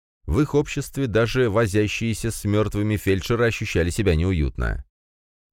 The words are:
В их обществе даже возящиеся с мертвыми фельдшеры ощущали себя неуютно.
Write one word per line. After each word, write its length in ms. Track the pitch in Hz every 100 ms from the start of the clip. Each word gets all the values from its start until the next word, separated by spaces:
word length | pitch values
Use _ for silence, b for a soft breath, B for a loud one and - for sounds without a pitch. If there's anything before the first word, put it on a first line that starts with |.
| _ _ -
В 140 | 90
их 140 | 151
обществе 520 | 143 147 - 135 - 135
даже 440 | 101 113 127 120
возящиеся 800 | 101 113 104 107 - 113 107 113
с 140 | -
мертвыми 520 | 104 104 104 104 104 107
фельдшеры 500 | - 95 - 117 117
ощущали 440 | 104 110 - 85
себя 260 | - 101 80
неуютно. 680 | 90 90 67 - 58 - - _ _ _ _ _ _